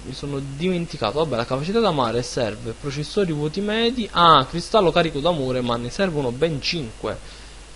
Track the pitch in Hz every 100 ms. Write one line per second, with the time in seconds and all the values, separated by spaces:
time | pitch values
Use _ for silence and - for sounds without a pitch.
0 | - 131 143 139 139 139 180 180 170 -
1 | 107 127 160 120 120 131 156 214 220 151
2 | 120 117 123 - 113 107 120 113 143 139
3 | 147 - 190 151 151 170 208 214 233 254
4 | 208 175 170 151 131 170 175 220 180 170
5 | 165 147 151 170 127 127 123 117 120 -
6 | 196 151 131 120 165 151 - 175 123 -
7 | 113 95 - - - - -